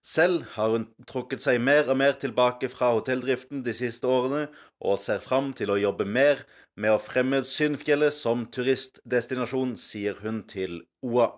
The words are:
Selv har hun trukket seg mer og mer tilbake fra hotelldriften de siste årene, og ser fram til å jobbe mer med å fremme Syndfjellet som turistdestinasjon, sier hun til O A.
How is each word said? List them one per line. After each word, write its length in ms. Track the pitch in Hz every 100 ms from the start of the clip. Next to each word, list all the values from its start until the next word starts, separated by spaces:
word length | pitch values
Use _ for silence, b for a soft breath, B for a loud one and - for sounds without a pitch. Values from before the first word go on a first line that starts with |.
Selv 460 | - - 175 175 117 -
har 160 | 113
hun 140 | 113 110 _ -
trukket 380 | 127 123 127
seg 160 | 143 120
mer 300 | 123 147 131
og 60 | 135
mer 140 | 139 135
tilbake 540 | 131 110 123 123 127
fra 140 | - 123 113
hotelldriften 640 | 117 127 120 123 - 143
de 140 | 123 107
siste 320 | 120 117 123
årene, 380 | 131 127 147 147 B B _
og 160 | 92 98
ser 240 | - 101
fram 300 | - 131 139
til 220 | 127 101 101
å 20 |
jobbe 300 | 101 92 98
mer 320 | 113 143 135 - b b
med 220 | - 107 107
å 80 |
fremme 400 | - 127 131 139 123
Syndfjellet 720 | - 151 143 - 147 151 147
som 300 | 117 120 117
turistdestinasjon, 1300 | - 123 127 - - - 123 117 131 120 131 127 113
sier 400 | - 107 101 98 107
hun 140 | 113 95
til 300 | 98 95 85 - _ 127
O 140 | 117
A. 60 | 113